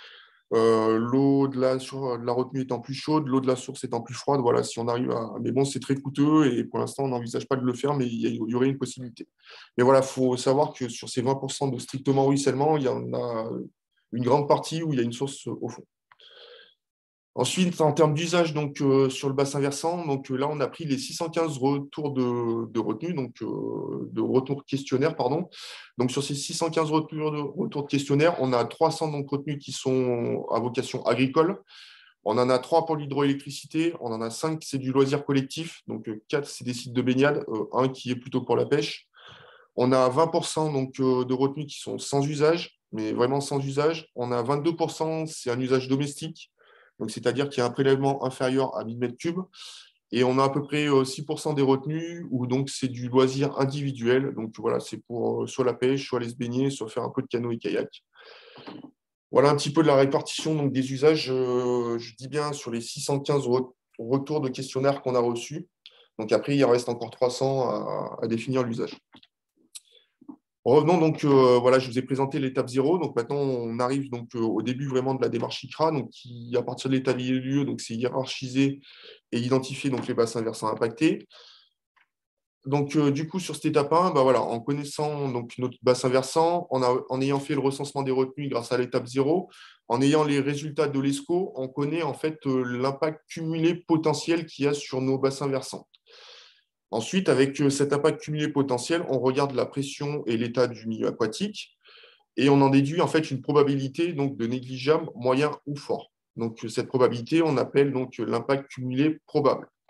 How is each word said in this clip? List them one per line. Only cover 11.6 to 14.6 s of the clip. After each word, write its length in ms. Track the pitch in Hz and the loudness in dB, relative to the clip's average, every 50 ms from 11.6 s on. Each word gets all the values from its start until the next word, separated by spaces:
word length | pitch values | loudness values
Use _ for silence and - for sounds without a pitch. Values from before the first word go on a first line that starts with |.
| 143 139 | -4 -4
de 100 | 123 120 | -4 -6
strictement 480 | - - - 135 - 139 135 135 135 | -8 -8 -10 -4 0 2 2 4 4
ruissellement, 500 | 139 139 139 - 135 123 135 143 156 156 | 4 2 2 2 0 2 2 2 2 2
il 80 | 147 131 | 2 0
y 40 | 123 | -2
en 240 | 120 120 123 123 123 | -2 -2 -4 -6 -6
a 340 | 123 123 120 117 113 113 117 123 123 - - - _ _ _ _ _ _ _ | -4 -4 -4 -6 -6 -6 -6 -8 -8 -10 -12 -16 _ _ _ _ _ _ _
une 100 | 110 123 | -6 -2
grande 240 | 123 120 135 147 143 | 2 4 4 4 4
partie 360 | 143 147 139 | 4 2 2